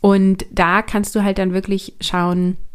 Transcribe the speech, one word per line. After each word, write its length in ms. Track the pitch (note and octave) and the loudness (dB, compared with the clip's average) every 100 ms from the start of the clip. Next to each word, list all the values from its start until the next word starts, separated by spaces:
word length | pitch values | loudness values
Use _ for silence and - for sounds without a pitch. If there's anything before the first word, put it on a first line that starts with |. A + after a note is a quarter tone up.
Und 440 | G3+ G3 F#3+ F#3+ - | 4 4 4 2 -2
da 320 | - E3+ F#3+ | 0 2 2
kannst 320 | A3 G#3 G3+ A3 | 0 -4 -2 0
du 80 | |
halt 160 | G3+ F#3+ | 0 0
dann 140 | F#3 | -2
wirklich 420 | F3+ F#3+ G3 - - | -2 -2 -4 -4 -10
schauen 580 | - F3+ F3 F3+ F3+ F#3 - | -4 -2 0 0 0 -2 -6